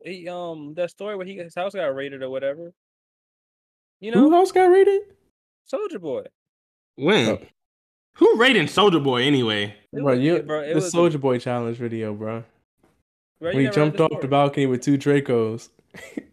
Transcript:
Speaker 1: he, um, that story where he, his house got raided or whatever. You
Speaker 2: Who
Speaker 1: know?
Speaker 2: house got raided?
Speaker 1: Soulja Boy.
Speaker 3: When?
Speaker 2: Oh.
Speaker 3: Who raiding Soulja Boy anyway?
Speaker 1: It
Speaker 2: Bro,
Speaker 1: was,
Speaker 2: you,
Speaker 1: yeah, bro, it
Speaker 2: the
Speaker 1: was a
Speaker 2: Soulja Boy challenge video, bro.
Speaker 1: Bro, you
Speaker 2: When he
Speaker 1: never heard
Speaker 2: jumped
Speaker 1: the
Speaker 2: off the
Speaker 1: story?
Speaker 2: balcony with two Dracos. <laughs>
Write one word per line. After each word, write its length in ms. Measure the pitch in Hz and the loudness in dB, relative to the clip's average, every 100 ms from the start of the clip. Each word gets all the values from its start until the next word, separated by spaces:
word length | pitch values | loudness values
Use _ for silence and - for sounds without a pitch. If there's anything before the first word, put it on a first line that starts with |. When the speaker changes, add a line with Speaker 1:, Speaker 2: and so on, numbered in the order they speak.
Speaker 1:
he, 220 | 165 185 170 | -12 -14 -12
um, 440 | 175 175 160 147 156 | -10 -10 -12 -10 -8
that 120 | 170 | -8
story 240 | - 202 202 | -8 -10 -10
where 100 | 185 | -12
he, 100 | 196 | -14
his 180 | 170 | -12
house 200 | 175 196 | -8 -8
got 200 | 196 151 | -6 -6
raided 280 | 135 139 139 | -6 -8 -10
or 80 | 131 | -8
whatever. 420 | 131 139 151 175 - _ _ _ _ _ _ _ _ _ _ _ _ | -6 -6 -8 -12 -20 _ _ _ _ _ _ _ _ _ _ _ _
You 120 | 208 | 0
Speaker 2:
Who 180 | 220 294 | 4 6
Speaker 1:
know? 80 | 349 | 6
Speaker 2:
house 140 | 381 | 4
got 140 | 370 370 | 4 6
raided? 300 | 370 392 392 415 _ _ _ _ _ _ | 6 6 2 -2 _ _ _ _ _ _
Speaker 1:
Soulja 300 | 269 415 247 | -8 -8 -8
Boy. 240 | 160 117 98 _ _ _ _ _ _ | -8 -8 -10 _ _ _ _ _ _
Speaker 3:
When? 340 | - 147 208 110 | -4 0 2 0
Speaker 2:
Oh. 120 | 98 - _ _ _ _ _ _ - | -2 -8 _ _ _ _ _ _ 2
Speaker 3:
Who 180 | 427 320 | 4 6
raiding 280 | 254 220 151 | 4 4 2
Soulja 360 | - 202 160 | 4 4 4
Boy 220 | 139 120 | 2 2
anyway? 500 | 135 139 113 107 104 - _ | 2 2 2 0 -4 -8 _
Speaker 1:
It 80 | 143 | -4
Speaker 2:
Bro, 40 | |
Speaker 1:
was, 160 | 143 127 | 0 2
Speaker 2:
you, 160 | 147 170 | 2 0
Speaker 1:
yeah, 60 | |
bro, 180 | 147 151 | -2 -6
it 60 | 147 | -2
Speaker 2:
the 40 | 160 | -2
Speaker 1:
was 180 | 180 | -2
a 20 | 170 | 2
Speaker 2:
Soulja 240 | 175 151 | 2 2
Boy 180 | 131 123 | -2 -2
challenge 380 | 127 123 120 117 | -2 -4 -4 -6
video, 380 | 117 113 107 | -6 -6 -6
bro. 300 | 104 110 113 117 _ _ _ _ _ _ _ _ _ | -8 -8 -10 -12 _ _ _ _ _ _ _ _ _
Speaker 1:
Bro, 100 | 160 | -4
you 40 | 127 | 0
Speaker 2:
When 0 | |
he 80 | |
Speaker 1:
never 20 | 135 | 0
heard 80 | |
Speaker 2:
jumped 220 | 151 151 151 | 2 0 2
Speaker 1:
the 60 | |
Speaker 2:
off 60 | 156 | 0
the 60 | - | -2
Speaker 1:
story? 100 | 135 | -2
Speaker 2:
balcony 380 | 143 143 143 135 | 0 2 0 -2
with 140 | 123 | -2
two 140 | 143 139 | 0 0
Dracos. 720 | 143 143 139 120 110 113 - _ _ | 2 0 0 -2 -2 -6 -14 _ _
<laughs> 260 | - - - - | -20 -18 -16 -16